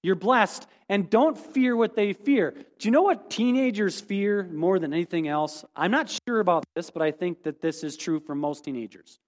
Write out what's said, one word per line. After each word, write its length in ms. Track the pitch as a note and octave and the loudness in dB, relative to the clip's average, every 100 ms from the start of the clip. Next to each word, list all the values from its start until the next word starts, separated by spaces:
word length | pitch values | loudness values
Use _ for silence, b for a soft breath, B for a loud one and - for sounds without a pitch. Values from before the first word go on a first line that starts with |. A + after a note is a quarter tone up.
you're 120 | F3+ | 0
blessed, 520 | F#3 F#3 B3 G3+ - - b b | 0 2 4 2 -2 -18 b b
and 220 | G3+ F3+ | -2 2
don't 260 | G#3+ D4+ C#4+ | 4 4 0
fear 380 | - C4+ B3+ | -4 0 2
what 220 | A#3 A3+ A3 | 2 0 0
they 160 | G3+ | -2
fear. 400 | F#3+ - C#4 D#3 B B _ | -2 0 2 2 B B _
Do 80 | G#3 | 2
you 60 | |
know 100 | C4 | 4
what 280 | G4 E4 - | 4 0 -4
teenagers 680 | - A#3+ B3+ C4 G#3 G3+ - | -2 0 2 0 0 -2 -2
fear 440 | - G3 G3+ G3+ | -6 -2 0 0
more 340 | F3+ D#3 E3+ F#3+ | -2 -2 0 2
than 140 | D#3 | 0
anything 340 | D#3 E3+ E3+ D#3 | -4 -2 -4 -2
else? 380 | D3+ D3+ - - | -2 -2 -6 -18
I'm 160 | - E3+ | -4 0
not 260 | C4 C#4+ - - | 0 -2 -8 -4
sure 100 | A3+ | 0
about 260 | F#3 E3+ - - | 2 0 0 -10
this, 140 | E3+ | -8
but 120 | E3 | -2
I 80 | D#3 | -2
think 320 | D#3 F3+ E3+ | -2 -6 -4
that 180 | D#3 D3+ | -8 -4
this 220 | D#3+ D3+ | -6 -4
is 140 | D3+ - | -10 -8
true 240 | - D#3 | -4 -4
for 140 | D3+ | -4
most 300 | C#3+ D3 C#3+ | -4 -4 -6
teenagers. 540 | - C3 A2 F#2 - _ | -8 -8 -10 -14 -20 _